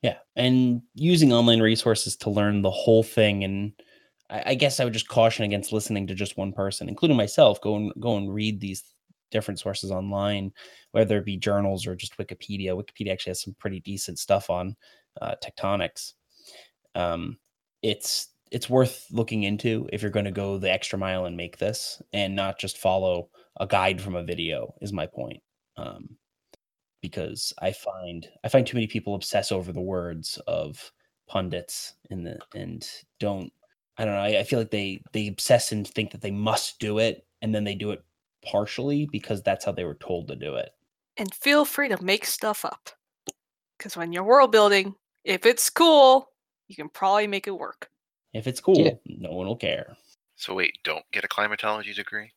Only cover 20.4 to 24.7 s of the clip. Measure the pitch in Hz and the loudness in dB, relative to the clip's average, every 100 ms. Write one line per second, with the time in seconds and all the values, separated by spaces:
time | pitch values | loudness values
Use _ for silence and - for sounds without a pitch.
20.4 | 98 98 95 92 - 98 95 92 90 87 | -4 -2 0 0 -2 -4 -4 -4 -4 -6
21.4 | 85 - 98 113 - - - 101 98 98 | -10 -4 -4 -4 -10 -12 -8 -4 -2 -2
22.4 | 95 98 95 - 95 95 95 87 85 _ | -4 -4 -8 -2 2 2 2 -2 -4 _
23.4 | _ - 104 98 95 92 98 90 87 85 | _ -8 0 2 2 0 -4 -6 -6 -6
24.4 | 82 73 57 | -4 -4 -8